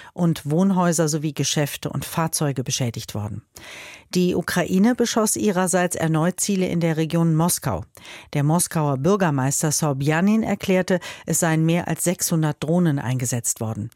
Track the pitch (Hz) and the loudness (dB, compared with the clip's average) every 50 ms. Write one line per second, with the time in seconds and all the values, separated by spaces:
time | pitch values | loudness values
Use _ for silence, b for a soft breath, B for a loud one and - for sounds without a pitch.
0 | B B B - 180 170 156 - - 139 151 170 190 196 190 180 175 175 165 156 | B B B 0 0 0 0 0 -2 -2 0 2 2 2 4 2 2 2 2 2
1 | 165 151 160 156 147 160 143 - 143 - - 160 147 143 - - - 151 - 135 | 0 0 0 -2 -2 -4 -2 -2 -2 0 0 0 0 -2 -4 -8 -8 -6 -6 -6
2 | - - - - 165 156 - - 160 143 135 127 123 143 127 - 135 117 - 117 | -8 -4 -2 -2 -2 -2 -2 -2 -2 -2 -2 -4 -4 -4 -4 -2 -2 -4 -4 -8
3 | - - - 107 104 107 107 104 - _ B B B B B B B B B B | -12 -8 -8 -8 -6 -6 -8 -10 -14 _ B B B B B B B B B B
4 | B B - 180 180 180 - 180 175 - - 180 160 - 185 190 202 240 247 - | B B 0 2 2 2 2 0 -2 -2 -2 -2 0 2 2 4 4 4 4 2
5 | 240 220 - 226 214 214 - - 214 208 180 180 185 175 185 180 180 175 - - | 0 0 2 0 0 0 0 0 0 0 2 2 0 2 2 2 2 0 0 -2
6 | - 160 160 156 156 180 - - - - 202 190 180 - - 170 165 165 160 151 | 0 0 2 2 2 0 0 -2 -2 0 0 0 0 0 0 0 0 0 2 0
7 | 160 151 160 170 165 165 160 156 165 175 - - - 135 98 78 - _ B B | 0 0 2 2 4 4 4 4 2 2 0 -2 -2 -2 -2 -4 -6 _ B B
8 | B B B B B B - 147 143 147 160 180 170 - - 165 151 147 139 131 | B B B B B B -2 0 2 2 2 2 0 0 -2 0 0 0 0 0
9 | 135 175 202 202 190 165 143 135 127 139 143 - - 156 143 - 170 151 139 131 | 2 2 2 2 2 0 2 0 0 0 0 0 -2 -2 0 0 0 0 0 0
10 | 139 147 151 160 185 202 214 220 220 - 202 - - - 185 185 180 - 190 175 | 0 0 2 2 2 2 2 2 2 0 -4 -4 0 0 2 0 2 2 0 -2
11 | B B B B B - 165 - 180 165 160 156 160 165 165 175 - - 160 - | B B B B B -4 -2 0 2 2 2 2 2 2 2 0 0 -2 -4 -2
12 | - 175 175 - - - 175 160 156 151 147 - - 143 165 180 180 165 143 139 | -2 -2 -2 -2 -2 0 0 0 0 0 -2 -2 -2 0 2 2 4 2 2 0
13 | - 113 127 127 127 120 - 120 - - - - 113 110 113 104 107 117 B | -2 -2 -2 -2 -2 -2 -4 -4 -4 -4 -6 -4 -4 -6 -4 -6 -8 -10 B